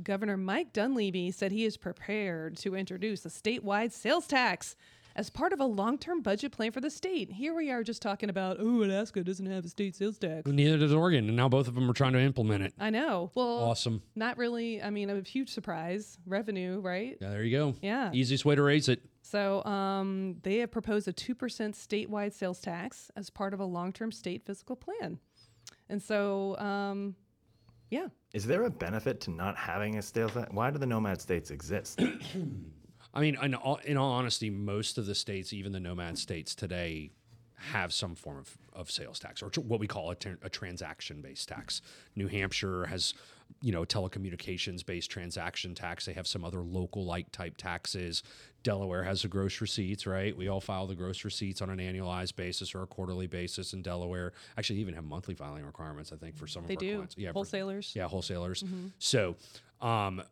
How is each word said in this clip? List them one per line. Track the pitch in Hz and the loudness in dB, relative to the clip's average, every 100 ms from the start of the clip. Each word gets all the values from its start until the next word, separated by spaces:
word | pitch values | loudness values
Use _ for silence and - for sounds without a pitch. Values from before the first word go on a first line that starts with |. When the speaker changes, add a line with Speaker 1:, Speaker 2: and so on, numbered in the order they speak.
Speaker 1:
Governor | 175 196 208 190 | -2 0 2 0
Mike | 190 233 330 | 2 0 0
Dunleavy | 214 240 262 202 180 175 | 0 2 2 2 2 0
said | - 196 | 2 0
he | 208 | 2
is | 220 - | 2 0
prepared | 180 - - 214 196 165 160 160 | -6 -8 -2 -2 0 -2 -4 -4
to | 202 190 | -4 -2
introduce | 190 185 214 196 | -2 -2 -2 -2
a | 160 | -6
statewide | - 214 240 202 202 226 | -4 0 0 2 2 2
sales | - 214 339 - | 0 2 2 4
tax | 269 240 175 - - - - - - | 4 4 2 -4 -14 -20 -20 -12 -6
as | - | -6
part | - 339 | 0 2
of | 349 | 4
a | 269 | 2
long-term | 202 208 277 - 349 | 4 2 0 0 0
budget | 214 208 285 | 2 2 0
plan | - 226 | -2 -2
for | 262 | 0
the | 294 | -4
state. | - 370 359 185 | -4 -2 -2 -2
Here | 190 294 | -4 -2
we | 330 302 | 0 0
are | 247 | 0
just | 226 226 | -2 -2
talking | 208 202 208 | -2 0 0
about, | 190 185 190 | 0 0 2
"Oh, | 220 240 | 4 6
Alaska | 202 190 220 196 | 6 4 0 -2
doesn't | 180 190 190 | -2 -2 -2
have | 190 | -4
a | 170 | -4
state | - 202 - | -2 -2 0
sales | 202 208 | -2 0
tax." | 180 156 147 | -2 -2 4
Speaker 2:
Neither | 143 147 156 | 8 8 10
does | 147 | 8
Oregon, | 151 180 151 107 | 8 8 8 6
and | 117 | 6
now | 131 | 8
both | 131 123 | 8 6
of | |
them | 123 127 | 4 4
are | |
trying | 120 135 | 6 6
to | 127 | 8
implement | 135 131 107 104 | 6 6 4 4
it. | 98 - | 2 0
Speaker 1:
I | 214 | 0
know. | 214 311 190 175 | 2 2 2 0
Well, | 247 240 240 | 2 2 4
Speaker 2:
Awesome. | 117 113 120 110 - | 4 4 2 0 -4
Speaker 1:
not | 220 226 240 | -2 -2 0
really. | 240 233 233 220 | 0 0 0 -2
I | 202 | -2
mean, | 208 202 | -2 0
a | 202 | -2
huge | 185 262 262 | -2 -2 -2
surprise. | - 208 165 165 196 208 - | -4 -4 -4 -2 -2 -4 -14
Revenue, | 180 196 220 190 180 190 | -2 -2 0 -2 0 -2
right? | 185 180 240 - | 0 -2 -2 -4
Speaker 2:
Yeah, | 98 | -4
there | 104 | 2
you | 113 131 | 4 4
go. | 147 123 | 4 2
Speaker 1:
Yeah. | 196 247 226 | 0 0 2
Speaker 2:
Easiest | 123 123 135 | 4 4 6
way | 147 | 6
to | 143 | 8
raise | 143 151 127 | 8 8 6
it. | 120 - _ | 2 2 _
Speaker 1:
So, | - 208 196 196 | -4 0 4 2
um, | - 196 196 196 190 190 190 170 | 2 2 2 2 0 0 -2 -4
they | 185 208 | 0 2
have | 240 | 2
proposed | 233 220 214 196 | -2 0 0 0
a | |
two | 175 - | -4 -4
percent | 247 247 - 214 | -2 -2 -2 -4
statewide | 208 - 208 208 208 208 | -4 -2 -2 0 0 -2
sales | 202 185 180 | -2 -2 -2
tax | 196 170 220 - - - | -4 -4 -6 -10 -14 -12
as | 196 | -12
part | - 196 | -4 -4
of | 196 | -2
a | 190 | -2
long-term | 175 180 - 226 | -2 -4 -4 -6
state | - 185 175 - | -4 -6 -6 -8
fiscal | 196 - 254 | -12 -8 -10
plan. | - 440 180 175 _ _ _ _ - - - | -6 -6 -6 -8 _ _ _ _ -20 -20 -8
And | 202 | -6
so, | - 208 202 196 196 190 | 0 0 2 0 0 -2
um, | 202 202 202 202 202 185 _ _ _ _ _ - - | -2 -2 -2 -2 -6 -8 _ _ _ _ _ -20 -4
yeah. | 254 370 - _ | -4 -4 -8 _
Speaker 3:
Is | 107 104 | -4 2
there | 175 | 2
a | 233 | 2
benefit | - 85 107 135 - | 0 -2 0 0 -2
to | - | -4
not | 82 98 - | -2 -2 -2
having | - 90 107 107 | -2 -2 -2 -2
a | |
sales | - 113 113 | -2 0 0
tax? | 120 113 | 0 -4
Why | 98 127 | 0 0
do | 143 | 2
the | 131 | 2
nomad | 113 107 92 | 2 2 0
states | - 87 - | 0 0 0
exist? | 73 73 98 - - 226 | -10 -4 -4 -4 0 0
Speaker 2:
<clears throat> | - - 185 156 98 80 76 - - - | 0 -8 -6 -4 -6 -10 -16 -20 -20 -10
I | - | 2
mean, | 151 139 | 2 4
in | 139 | 0
all, | 127 131 147 | 0 0 -2
in | 143 139 | 0 2
all | 135 | 4
honesty, | 123 123 - 110 | 4 2 0 -2
most | 98 101 101 107 - | -2 -2 0 -2 -2
of | |
the | 101 | -2
states, | 101 - 98 90 | -2 -2 -4 -4
even | 104 98 | -6 -4
the | 95 | -4
nomad | 87 87 85 - | -4 -4 -4 -6
states | - 85 - | -4 -4 -4
today, | - 95 90 85 78 76 - _ - - - | -6 -4 -2 -2 -4 -8 -14 _ -20 -20 -16
have | - 101 87 | -6 -2 -2
some | - 90 | -2 -4
form | 85 - 69 | -6 -12 -12
of, | - - - | -14 -20 -20
of | - 87 | -14 -8
sales | - - - | -6 -6 -10
tax, | - - | -12 -10
or | 98 | -4
tr-, | 165 | -4
what | 123 113 | 0 0
we | 104 | 2
call | 104 82 | -2 -4
a, | 87 | -4
tran-, | 98 85 | -6 -8
a | 98 | -8
transaction-based | - 92 87 80 80 - 73 73 139 - | -8 -8 -8 -8 -10 -10 -12 -12 -10 -10
tax. | - - - - - - 104 | -10 -8 -8 -8 -20 -12 -4
New | 98 | -2
Hampshire | 101 95 - 98 90 87 | 0 0 0 -2 -2 -2
has, | 92 - - - - - - | -2 -2 -4 -12 -20 -20 -4
you | 123 | 0
know, | 87 | 0
telecommunications-based | 85 107 92 101 95 85 - 90 - 90 - 90 - | 0 0 -2 -4 -6 -8 -6 -4 -4 -6 -6 -6 -6
transaction | 101 87 90 85 - 90 | -8 -8 -4 -4 -4 -8
tax. | 85 87 87 - | -6 -6 -6 -6
They | |
have | 90 87 | -6 -4
some | 101 | -4
other | 87 90 | -4 -4
local-like | 87 92 90 101 90 87 - | -2 -2 -2 -2 -2 -2 -4
type | - 87 - | -8 -10 -8
taxes. | 95 85 - 95 90 82 - - - _ | -6 -4 -4 -4 -2 -4 -6 -18 -20 _
Delaware | 120 98 98 90 | 0 0 0 0
has | 90 98 | 0 0
the | 101 | 0
gross | 98 98 - | 2 0 0
receipts, | 107 - 92 101 101 | -2 -2 -2 -2 -2
right? | 95 101 87 | 0 0 -2
We | 95 | -2
all | 98 | -2
file | - 95 95 | -2 -4 -4
the | |
gross | 90 90 95 | -4 -4 -4
receipts | 104 - 101 92 | -6 -4 -4 -4
on | 95 | -4
an | 95 | -4
annualized | 92 92 90 90 90 - | -4 -4 -2 -2 -4 -4
basis | 90 90 92 | -6 -4 -6
or | 92 | -6
a | 92 | -8
quarterly | - 92 92 92 | -6 -4 -4 -4
basis | 87 90 - 90 | -4 -4 -6 -6
in | 95 | -6
Delaware. | 90 87 90 90 90 - - - | -4 -4 -4 -4 -4 -8 -12 -6
Actually, | 107 104 | -2 -2
they | |
even | 98 | -2
have | 80 | -4
monthly | 76 80 - | -8 -8 -8
filing | 85 71 73 | -8 -8 -10
requirements, | 71 73 80 76 76 | -12 -12 -10 -10 -12
I | 80 | -14
think, | - 151 | -14 -12
for | 151 | -12
some | 90 | -10
of | 85 | -8
Speaker 1:
They | 190 | -6
Speaker 2:
our | |
Speaker 1:
do. | 185 | -4
Speaker 2:
clients. | 208 180 - | -6 -8 -8
Yeah, | 101 | -6
for | |
Speaker 1:
Wholesalers. | 190 196 196 196 196 202 | -4 -4 -4 -4 -6 -6
Speaker 2:
Yeah, | 107 87 | -4 -4
wholesalers. | 92 - 90 87 90 | -2 -4 -4 -2 -4
Speaker 1:
Mm-hmm. | 190 185 185 - | -4 -6 -8 -4
Speaker 2:
So, | - 123 92 - - - - _ | 2 4 2 -2 -12 -20 -20 _
um, | 117 113 101 92 - | 0 2 2 -2 -8